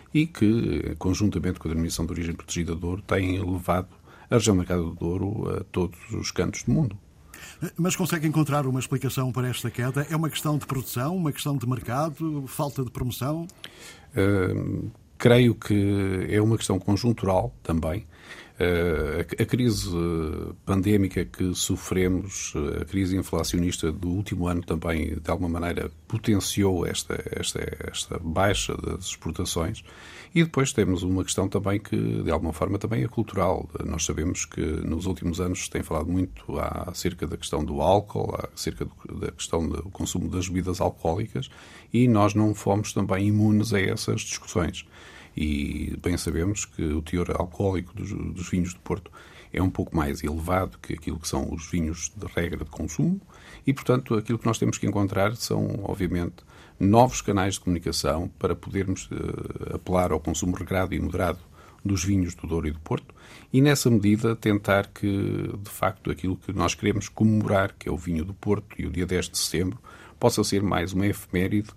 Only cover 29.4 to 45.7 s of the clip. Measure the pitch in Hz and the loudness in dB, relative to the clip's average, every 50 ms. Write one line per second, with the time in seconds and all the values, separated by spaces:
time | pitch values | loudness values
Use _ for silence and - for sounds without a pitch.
29.4 | 90 85 - 85 80 - 113 - - - - - - - - - - - - 170 | -4 -2 -2 -2 -2 -2 -4 -6 -10 -18 -20 -20 -20 -18 -18 -18 -10 -2 2 2
30.4 | 165 165 - 135 135 135 - - 101 87 92 85 92 90 95 92 85 - - - | 2 4 2 0 0 2 4 2 4 4 2 0 0 0 0 0 0 0 0 0
31.4 | 92 95 - 107 104 95 101 104 - - 107 107 110 113 113 107 98 87 82 80 | 0 0 0 0 0 0 0 -2 -2 -2 -2 0 0 0 0 0 0 0 0 0
32.4 | 90 82 - - 90 90 98 95 - - 113 120 123 120 - - 107 - - 107 | 0 -2 -2 -2 -2 0 0 -2 -2 -2 -2 0 -2 -2 -2 -2 -4 -2 0 0
33.4 | - 92 87 - - 78 - - - - - 82 - - - - 78 87 - - | 2 2 2 0 -4 -8 -8 -6 -4 -4 -4 -2 -2 -2 -2 0 0 -2 -2 -4
34.4 | - - - - 80 78 78 82 82 80 80 80 90 92 90 - - 87 82 87 | -6 -6 -4 -4 -2 -2 -2 -2 -2 -2 -2 -2 -2 -4 -4 -2 -2 -2 -2 0
35.4 | 90 90 90 - - - - - 76 - 82 78 80 85 90 92 92 92 - - | 0 -2 -2 -2 -4 -4 -4 -4 -4 -2 -2 -2 0 0 0 0 0 0 -4 -10
36.4 | - - - 76 78 - - - - - 90 - - 90 90 - - 92 - - | -10 -6 -4 -2 -2 -2 -4 -4 -6 -8 -6 -2 -2 -2 -2 -2 -6 -6 -6 -6
37.4 | - - - 78 73 - 71 69 76 87 95 104 104 - - - - - - - | -6 -4 -2 -2 -2 -2 0 2 4 6 6 4 4 2 -2 -2 -2 -2 -4 -4
38.4 | - - - - - - - - 78 - - - - - - 85 82 82 - - | -6 -8 -8 -6 -6 -6 -4 -4 -6 -8 -10 -14 -14 -12 -8 -6 -6 -6 -6 -8
39.4 | - - - 82 82 78 78 78 80 - - - - - - 90 87 87 87 90 | -6 -2 0 0 0 0 -2 -4 -6 -8 -6 -6 -4 -4 -2 -2 -2 -2 -2 -2
40.4 | 90 92 87 92 85 90 90 - 87 87 - - - 82 82 98 117 117 - - | -2 -2 -2 -2 -2 0 0 0 0 0 0 0 -2 -2 0 -2 -2 -4 -6 -8
41.4 | - - - - - - - - - - - 117 123 123 117 104 104 104 104 107 | -8 -8 -12 -18 -20 -20 -20 -20 -8 0 2 4 6 6 6 6 6 4 4 4
42.4 | 110 107 104 - - 107 101 101 104 - - 113 101 90 95 95 101 104 104 107 | 4 2 2 0 0 0 2 2 0 -2 -2 -2 0 0 0 2 2 4 4 6
43.4 | 107 107 104 104 104 113 117 101 95 98 104 104 - - 107 107 - - - - | 6 6 6 4 4 2 2 2 2 2 0 -2 -2 -2 -2 -2 -2 -6 -8 -10
44.4 | - - - - 85 73 - - - - - - - - - - - - - - | -6 -4 -2 0 0 0 -2 -6 -12 -16 -20 -20 -20 -20 -20 -20 -20 -10 -6 -2
45.4 | 78 76 73 71 71 71 | -2 0 0 -2 -2 -2